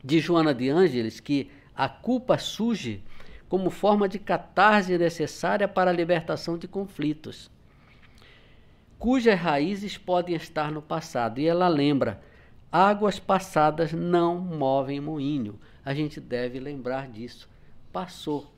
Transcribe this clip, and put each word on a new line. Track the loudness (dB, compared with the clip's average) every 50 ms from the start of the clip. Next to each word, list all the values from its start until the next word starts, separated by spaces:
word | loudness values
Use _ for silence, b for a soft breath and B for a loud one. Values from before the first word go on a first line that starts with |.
Diz | -2 2 2 2 2
Joana | 4 2 4 4 2 2
de | 0 0 2
Ângeles | 4 4 4 4 4 0 -2 -2 -6 -10
que | -4 -2 -2 -2 -2 B B B B B B
a | -2 -2 -2
culpa | -2 -6 -2 -2 -2 -2 2 2 2
surge | 2 0 -8 -6 -2 -2 -2 -2 -2 -4 -8 -8 -8 B B B B B B B B B -4
como | -4 -2 -2 -2
forma | -2 0 2 2 4 4 2
de | 0 -2 -6
catarse | -4 -2 -2 -2 -4 -4 2 4 6 6 6 4 4 2 2
necessária | 2 2 0 2 -2 -4 -4 -4 -4 -2 -2 0 0 0
para | 0 2 2 4 4
a | 4
libertação | 2 2 2 0 0 0 -4 -6 -4 -4 -6 -6
de | -6 -8
conflitos, | -8 -8 -8 -8 -8 -6 -4 -2 -2 -4 -4 -10 -16 -16 -16 -20 -20 -20 -20 -20 b b b b b b b b b b b b b b b b b b b b b b b b b -16
cujas | -4 0 2 2 4 6 4 4 4
raízes | 2 0 2 2 2 0 -2 -4 -6 -10 -10
podem | -10 -2 0 0 0 0 0 -4
estar | -6 -6 -6 -4 -4 -4 -4
no | -4 -8
passado. | -6 -6 -6 -6 -6 -4 -2 -2 -2 -2 -2 0
E | 0
ela | 2 2 4 2
lembra, | 2 4 4 4 2 2 2 0 -2 -4 b b b b b b b b b b -2
"Águas | 4 4 6 6 4 2 0 -2 -2 -2
passadas | 0 0 0 0 0 0 2 4 4 4 4 2 -2 -2 -2
não | -4 0 2 2 4 4 2 0 -2
movem | -4 -6 -4 -2 0 2 2 2 0 -2 -4 -6
moinho." | -6 -6 -6 -4 -2 -2 -2 -2 -4 -4 -8 b b b b b b
A | -6 -4
gente | -2 -4 -4 -6 -12
deve | -8 -6 -4 -4 -4 -4 -6 -8
lembrar | -10 -10 -10 -8 -6 -4 -4 -4 -6
disso. | -10 -12 -12 -12 -14 -14 -18 -20 b b b b b b b b -10
Passou. | -8 -8 -8 -8 -12 -10 -6 -6 -6 -6 -6 -12 _